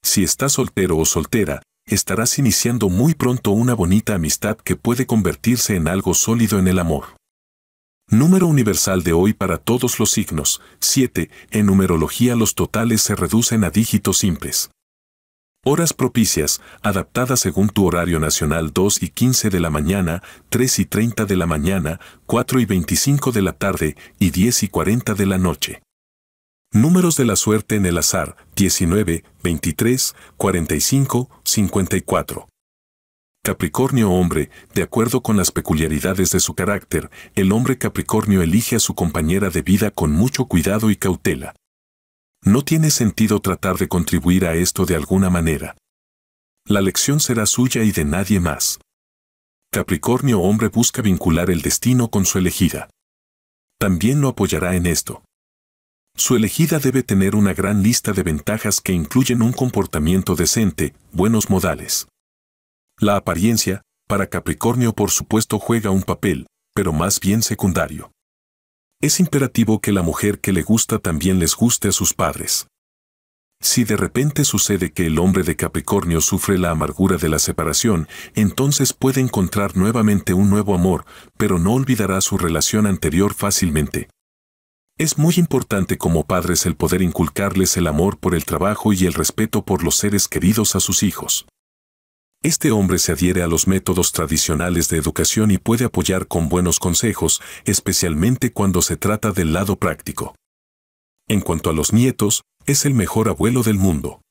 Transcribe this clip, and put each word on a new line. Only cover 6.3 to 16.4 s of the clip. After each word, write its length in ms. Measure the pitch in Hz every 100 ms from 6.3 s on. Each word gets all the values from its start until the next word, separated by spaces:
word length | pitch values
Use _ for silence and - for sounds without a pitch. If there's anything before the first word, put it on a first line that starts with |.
| 117 110 104
en 100 | 92
el 100 | 92
amor. 380 | 82 71 - _ _ _ _ _ _ _ _ _ _
Número 380 | 107 156 190 175
universal 560 | 147 107 90 - 95
de 100 | 85
hoy 220 | 82 101
para 240 | 110 92 82
todos 420 | - 120 123 -
los 100 | 107
signos, 520 | - 101 80 69 - - _
siete, 500 | - 135 123 - 80 - -
en 160 | 110 104
numerología 680 | 95 92 85 76 - 123
los 200 | 120 107
totales 480 | - 85 107 117 110
se 120 | -
reducen 480 | 98 90 110 113 113
a 80 | 90
dígitos 460 | 101 113 104 - -
simples. 540 | 101 78 69 - - _ _ _ _ _ _ _ _ _ 127
Horas 240 | 147 170
propicias, 680 | - 127 123 107 -